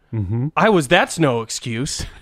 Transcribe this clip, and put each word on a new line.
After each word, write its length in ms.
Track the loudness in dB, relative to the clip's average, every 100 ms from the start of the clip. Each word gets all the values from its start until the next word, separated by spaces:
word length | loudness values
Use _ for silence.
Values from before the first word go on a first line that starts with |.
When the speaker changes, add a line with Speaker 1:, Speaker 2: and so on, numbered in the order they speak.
| _
Speaker 1:
Mm-hmm. 340 | -6 -4 -4 -2 2
Speaker 2:
I 140 | 4
was, 180 | 4 4
"That's 320 | 2 2 2
no 220 | 2 2
excuse." 640 | -4 -8 -6 -6 -4 -6 -10 -14